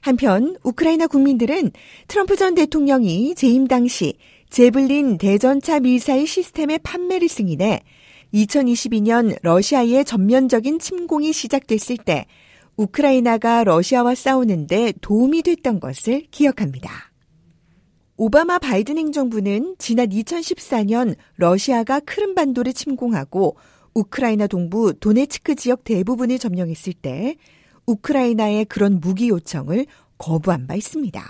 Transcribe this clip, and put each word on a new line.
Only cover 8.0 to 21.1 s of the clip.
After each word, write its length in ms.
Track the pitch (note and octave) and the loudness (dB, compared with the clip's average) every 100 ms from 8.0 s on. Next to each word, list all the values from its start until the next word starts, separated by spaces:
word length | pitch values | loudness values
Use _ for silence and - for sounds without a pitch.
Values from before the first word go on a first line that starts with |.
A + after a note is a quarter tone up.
| _ - _ | _ -20 _
이천이십이 720 | G#3 G#3+ D4 B3+ A#3+ - A3 | 0 2 2 0 0 -2 0
년 340 | G#3 A#3 A#3 - | 2 2 2 0
러시아의 600 | F3 E3+ G3+ C#4+ A#3 B3+ C#4+ | 2 2 4 2 4 2 2
전면적인 760 | A#3 G3 B3 C4 A#3+ A#3+ D#4+ | 0 4 4 4 2 0 -4
침공이 520 | - F#4 F4 D#4 D4+ | -4 -8 -4 -2 -2
시작됐을 680 | D#4 A#3+ C#4 - A3 - B3 | -4 -2 -4 -2 -4 -4 -8
때 280 | - D3+ - _ _ _ _ - | -4 -4 -4 _ _ _ _ -6
우크라이나가 880 | G#3 - D4 C4 A#3+ A3+ A#3 A#3 G#3+ | -4 0 2 4 2 0 2 2 4
러시아와 500 | E3 F#3 B3+ A#3+ B3+ | 2 2 2 2 0
싸우는 500 | - C4 A#3+ F3+ D3 | 0 2 2 0 -2
데 280 | F#3+ A#3 - | 0 0 -4
도움이 420 | - G#3 B3+ D#4+ | -2 2 2 2
됐던 360 | E4 E4+ C4 G#3 | 0 0 -2 -4
것을 440 | C#3 C3+ - C4 D#4+ | -6 -8 -4 -4 -4
기억합니다. 580 | - C#4+ C4 F#3+ C3 - - - _ _ _ _ _ _ _ _ _ _ - | 0 0 2 -4 -6 -14 -18 -20 _ _ _ _ _ _ _ _ _ _ -4
오바마 380 | A3 C4+ E4+ F4 | 2 4 4 0
바이든 380 | C#4+ G3+ G#3+ D4+ | 0 -2 0 -4
행정부는 760 | D#4 D4 C4 A3 G3 G3+ D#4 F#4 | -4 -2 -2 -2 -2 -2 -4 -8
지난 340 | - A#3 A#3+ | -2 0 0
이천십사 720 | G3 A3+ E4+ E4 F4+ - B3 | -2 -4 -6 -6 -8 -4 -2
년 320 | G3+ A#3 B3 | 0 0 -2